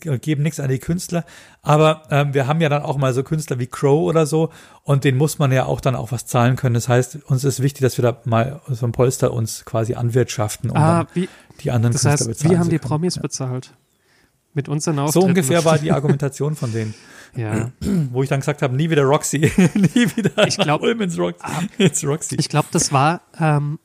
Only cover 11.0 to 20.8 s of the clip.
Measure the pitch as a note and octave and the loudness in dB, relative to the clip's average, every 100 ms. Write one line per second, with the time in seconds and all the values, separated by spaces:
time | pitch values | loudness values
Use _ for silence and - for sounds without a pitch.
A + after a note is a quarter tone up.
11 | D#3 F3 F3+ - - - C#3+ B2 A#2 A#2+ | 0 -4 -6 -8 -20 -10 -2 0 2 2
12 | D3 C#3+ A#2+ G#2+ D#3 F3 E3+ D#3+ A#2+ D3+ | 2 2 -2 -2 2 2 2 -2 -2 -2
13 | F3+ D#3+ D3 - B2+ B2+ - _ _ _ | -2 -4 -8 -8 -8 -8 -10 _ _ _
14 | _ _ _ _ _ C#3+ C#3+ D3 E3+ D3 | _ _ _ _ _ -8 -4 -4 -2 -2
15 | D3 E3 F#3 F3+ C3+ E3+ D#3+ D#3 D#3 D3 | 0 2 4 2 2 2 4 2 2 0
16 | D3 C#3+ C#3+ - C#3+ D3+ B2 A2+ A2 G#2+ | 2 0 -2 -4 -4 -4 -4 -4 -6 -8
17 | - - - - G#2+ A2 A#2 - - F#3+ | -18 -20 -14 -8 -4 -2 -4 -6 -2 0
18 | C#3 B2 C3+ C#3 D3+ C#3+ C#3 C3 E3 D#3 | 0 -2 0 -2 -2 -2 -2 0 0 2
19 | C3+ D3+ - C#3 D3 - F3+ G#3+ F#3 A#3+ | 4 2 0 0 2 4 4 4 2 4
20 | A3+ - G3+ - G3+ - D#3 D3+ | 2 2 -2 2 0 2 0 0